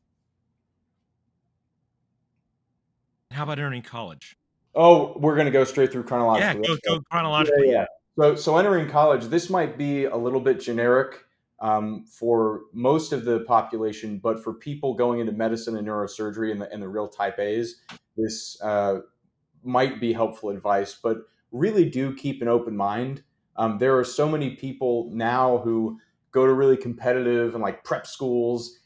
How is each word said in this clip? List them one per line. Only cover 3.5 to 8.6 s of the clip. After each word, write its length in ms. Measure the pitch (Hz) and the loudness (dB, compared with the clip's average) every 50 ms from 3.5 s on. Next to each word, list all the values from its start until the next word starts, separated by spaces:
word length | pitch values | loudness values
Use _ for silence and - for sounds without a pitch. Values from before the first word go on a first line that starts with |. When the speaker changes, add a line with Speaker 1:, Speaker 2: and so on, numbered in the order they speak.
| 147 139 | -6 -4
Speaker 1:
entering 240 | 147 139 127 120 113 | -4 -6 -6 -8 -10
college? 520 | - 120 117 110 85 80 - - - - _ _ _ _ _ _ _ - | -12 -12 -12 -12 -12 -14 -18 -20 -20 -20 _ _ _ _ _ _ _ 2
Speaker 2:
Oh, 420 | 156 170 175 175 151 143 - - | 6 10 10 10 8 6 -2 -4
we're 200 | - 147 156 147 | -2 0 2 2
gonna 140 | 151 147 139 | 2 2 4
go 120 | 131 135 127 | 4 4 4
straight 280 | - - 143 131 127 | 4 2 2 2 2
through 120 | 131 123 117 | 0 -4 -6
chronologically. 580 | - 127 120 117 113 113 160 202 196 143 104 | -2 0 2 4 4 4 4 2 0 0 -2
Speaker 1:
Yeah, 60 | 110 | 0
go, 60 | 165 160 | -2 -2
Speaker 2:
Okay. 80 | 143 - | -2 0
Speaker 1:
go 140 | 170 165 156 135 - | -2 -2 -2 -2 -4
chronologically. 580 | 165 170 165 156 151 151 151 147 143 143 139 131 | -2 -2 0 0 2 2 2 4 4 4 4 4
Speaker 2:
Yeah, 40 | 117 | 4
yeah. 120 | 104 95 - - _ _ _ - 151 | 2 0 -2 -8 _ _ _ 0 4
So, 160 | 151 147 147 | 4 4 4
so 220 | 151 - 160 156 | 2 0 2 4
entering 320 | 170 | 4